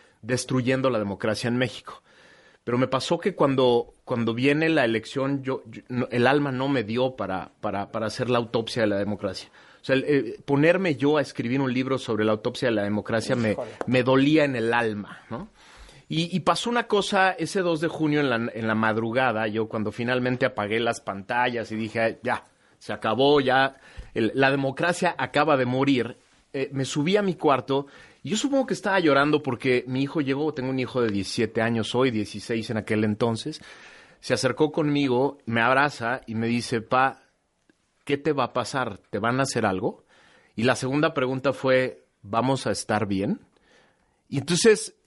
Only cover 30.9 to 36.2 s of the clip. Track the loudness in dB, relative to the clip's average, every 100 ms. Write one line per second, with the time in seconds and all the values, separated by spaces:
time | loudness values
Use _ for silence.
30.9 | -2 0 0 -4 -2 -2 0 0 0 -2
31.9 | 0 0 0 -4 -8 -6 -6 -2 -6 -2
32.9 | 0 0 0 0 -2 -6 -12 -16 -20 -20
33.9 | -20 -20 -20 -4 0 0 2 0 2 0
34.9 | 2 2 2 0 -2 -4 2 4 4 2
35.9 | 0 -4 -4